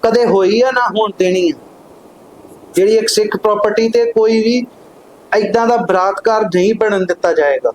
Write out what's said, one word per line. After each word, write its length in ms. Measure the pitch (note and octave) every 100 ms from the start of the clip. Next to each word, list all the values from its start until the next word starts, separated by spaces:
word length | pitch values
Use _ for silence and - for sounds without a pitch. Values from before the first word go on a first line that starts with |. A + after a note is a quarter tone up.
ਕਦੇ 220 | A3+ A3+
ਹੋਈ 360 | A#3 F#3+ F#3+ G#3+
ਆ 100 | B3+
ਨਾ 160 | B3+ B3
ਹੋਣ 240 | G3+ G#3+ G3
ਦੇਣੀ 320 | F#3 F#3 F3
ਆ। 80 | D3 - - - - - - - - - - -
ਜਿਹੜੀ 220 | - G3 A3
ਇੱਕ 120 | A3
ਸਿੱਖ 280 | - G#3+ G3+
ਪ੍ਰਾਪਰਟੀ 520 | G#3+ G#3 G#3 G#3 A3+
ਤੇ 240 | A#3 A#3
ਕੋਈ 300 | A3+ A3 A3+
ਵੀ 240 | A3 B3 A#3+ - - - - - - G#3
ਏਦਾਂ 280 | G#3 A3+ A#3
ਦਾ 100 | A#3
ਬਲਾਤਕਾਰ 680 | F3 F#3 F#3+ G3 - A3
ਨਹੀਂ 320 | G#3 F3+ F#3
ਬਣਨ 320 | A3 A3 G3+ F#3
ਦਿੱਤਾ 260 | F3 F3
ਜਾਏਗਾ। 400 | D#3 D3 C3+ B2